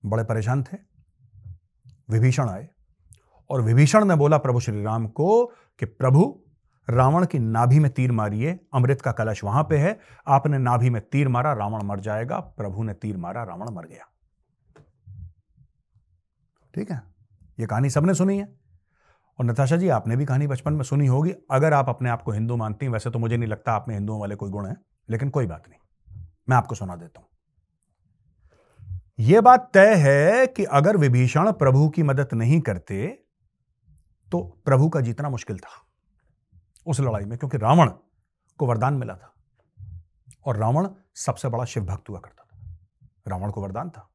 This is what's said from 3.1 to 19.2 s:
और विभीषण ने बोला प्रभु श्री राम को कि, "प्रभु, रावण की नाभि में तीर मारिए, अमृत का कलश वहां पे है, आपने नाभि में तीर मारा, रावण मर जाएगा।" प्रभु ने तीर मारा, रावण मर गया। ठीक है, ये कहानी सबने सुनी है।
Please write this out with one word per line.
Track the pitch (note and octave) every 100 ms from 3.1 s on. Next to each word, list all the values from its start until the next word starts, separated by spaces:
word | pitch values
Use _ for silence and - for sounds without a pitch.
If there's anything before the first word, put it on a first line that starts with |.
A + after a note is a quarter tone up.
| - _ _ _
और | C3+
विभीषण | A2 A#2 C#3+ G#3+ G#3
ने | E3
बोला | C#3+ D3+
प्रभु | C3+ B2
श्री | - G#2
राम | G#2 A2+ A2
को | A2+ E3 A3+ A#3+ - _ _
कि, | A2
"प्रभु, | _ C3 C3+ F#3 - _ _ _ _ -
रावण | A#2+ B2+ E3 F3+
की | D3+
नाभि | A2+ A2+ A#2+ C#3+
में | D3
तीर | B2+ B2+
मारिए, | A#2 G#2 G#2 C3+ F3+ _
अमृत | C3+ B2 C3+
का | C3+
कलश | A#2 A2 G#2
वहां | G2+ A#2
पे | D3+ D3+
है, | D#3+ A3 _ - -
आपने | C#3 D3 C#3+
नाभि | B2 A#2+ B2+
में | A#2+ -
तीर | C#3 C#3
मारा, | A#2+ D3+
रावण | B2+ G#2 A2
मर | G2+ G2+
जाएगा।" | G#2 G#2+ A#2+ -
प्रभु | - - G2+ F#2+
ने | A2
तीर | F#2+ G#2+ G2
मारा, | F2 G#2
रावण | A2+ E2+ A2+
मर | F#2+ E2
गया। | - - _ _ _ _ _ _ _ _ _ - - - _ _ _ _ _ _ _ _ _ _ _ _ _ _ -
ठीक | G#3
है, | C#3+ - _ _ _ _ -
ये | A2+
कहानी | A2 C3+
सबने | C3 E3
सुनी | D#3+ F#3+ G3
है। | G3+ _ _ _ _ _ _ _